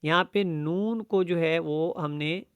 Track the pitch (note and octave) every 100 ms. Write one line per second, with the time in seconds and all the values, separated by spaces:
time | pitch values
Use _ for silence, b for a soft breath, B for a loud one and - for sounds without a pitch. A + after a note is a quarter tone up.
0 | D3+ E3+ F#3 - G3 D#3 D3+ F3 G#3 A3+
1 | G#3 G3 F3+ E3+ E3 E3 D#3+ D3+ E3 -
2 | D#3 D3 D3 F3 A3